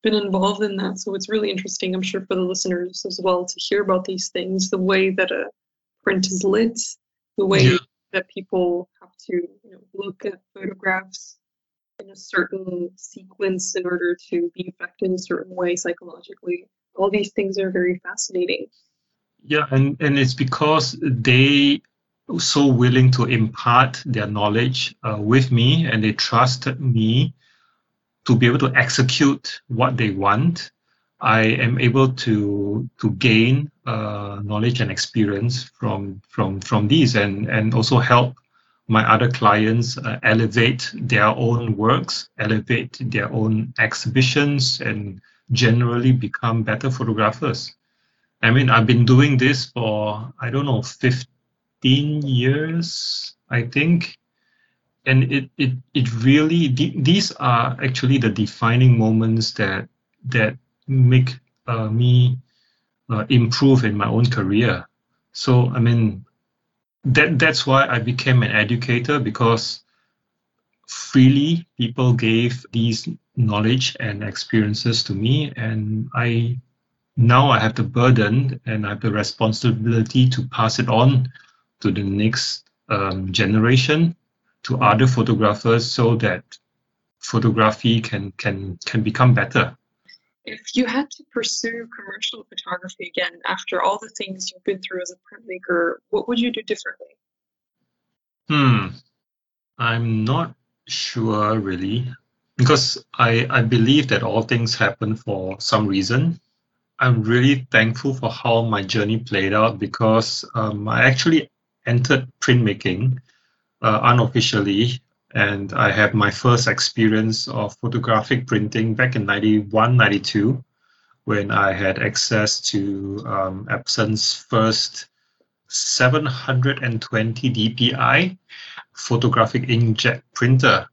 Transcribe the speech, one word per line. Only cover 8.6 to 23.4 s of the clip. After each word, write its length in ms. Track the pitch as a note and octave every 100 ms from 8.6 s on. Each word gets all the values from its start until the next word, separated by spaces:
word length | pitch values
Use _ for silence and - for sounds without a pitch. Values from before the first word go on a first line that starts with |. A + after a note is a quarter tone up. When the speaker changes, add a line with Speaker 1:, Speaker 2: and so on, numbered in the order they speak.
| F3+ F3 F3+ _
Speaker 1:
have 160 | F#3 _ -
to, 40 | F3 F3 _
you 80 | _
know, 80 | F#3 _
look 320 | G3 G3+ F#3+ G#3
at 140 | F#3 _
photographs 840 | G3 G3 F#3+ F#3+ F#3 F#3+ F#3 - _ _ _ _ _ _ _
in 120 | G3
a 60 | F#3+
certain 760 | - F#3+ - F#3+ F#3 F3+ F3 _
sequence 760 | - - F#3+ _ G3 F#3 -
in 120 | F#3+ F3+
order 320 | F3+ F3 F3 -
to 240 | F3 F3
be 140 | F#3 F3+
affected 380 | - F3 _ F#3+
in 80 |
a 40 | F#3
certain 360 | F#3 E3+ F#3
way 220 | F3+ F3 F3+
psychologically. 880 | F3 E3+ F3 E3+ - - F3+ F3 _ _ _
All 160 | - G3
these 220 | G#3 G3
things 260 | - G3 G3
are 120 | F#3+
very 300 | F#3 F3+ F3+
fascinating. 600 | F3+ G3 - F#3 F3+ - G3 _ _ _ _ _ _ _
Speaker 2:
Yeah, 220 | - D3+ D3
and, 260 | C3+ C#3 C#3+
and 180 | D3+ C#3
it's 160 | B2+
because 640 | - C3 - D3+ D#3 - -
they 800 | D#3 A#2 A2 B2+ C#3 C#3+ C#3 C#3+ _ _ _ _ - E3
so 280 | - D3 C#3
willing 460 | B2 B2 B2+ B2+
to 120 | B2+
impart 760 | A#2 A#2+